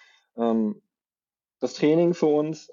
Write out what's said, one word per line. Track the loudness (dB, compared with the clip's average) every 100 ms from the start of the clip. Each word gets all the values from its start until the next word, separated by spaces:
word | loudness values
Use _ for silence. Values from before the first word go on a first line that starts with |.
| _ _ _ -4
Ähm, | -2 0 -2 -6 _ _ _ _ _ _ _ _
das | -10
Training | -2 2 2 2
für | 2 0
uns | 0 -2 -8 -14